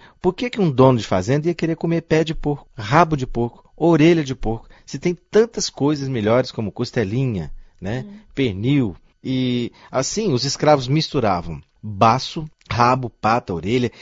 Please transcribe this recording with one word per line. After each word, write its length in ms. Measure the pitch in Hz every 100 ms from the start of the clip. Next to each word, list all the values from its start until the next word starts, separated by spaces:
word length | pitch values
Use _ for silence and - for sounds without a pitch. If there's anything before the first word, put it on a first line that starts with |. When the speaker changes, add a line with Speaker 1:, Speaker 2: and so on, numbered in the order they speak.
| - _
Speaker 1:
por 100 | 180
que 160 | 180 247
que 120 | 240
um 100 | 175
dono 280 | 127 131 123
de 80 | -
fazenda 420 | 95 95 147 160
ia 60 |
querer 220 | 170 165 165
comer 260 | 170 165
pé 200 | - 160
de 120 | 160
porco, 340 | 156 147 143 -
rabo 420 | - 104 147 170 151
de 100 | 127
porco, 420 | 117 117 - _ -
orelha 460 | 165 160 160 170
de 120 | 135
porco, 340 | 127 110 113 - - -
se 120 | 139
tem 160 | 175 175 _
tantas 380 | 208 226 - -
coisas 400 | - 139 151 135
melhores 440 | 127 104 120 123
como 200 | - 107
costelinha, 800 | - 123 - 98 120 135 101 76 - - _
né, 240 | 92 127 208
Speaker 2:
Hum. 120 | 202 -
Speaker 1:
pernil? 640 | - 127 92 117 143 110 80 _ _
E 500 | - 131 127 123 117 - -
assim, 420 | 127 131 202 220
os 120 | 120
escravos 440 | 131 - 151 147 127
misturavam 720 | 156 - 143 110 87 85 73 - _
baço, 600 | 107 98 113 127 - 170 156 - _
rabo, 400 | 113 120 131 117
pata, 420 | - 107 120 -
orelha 380 | 85 90 127 120 -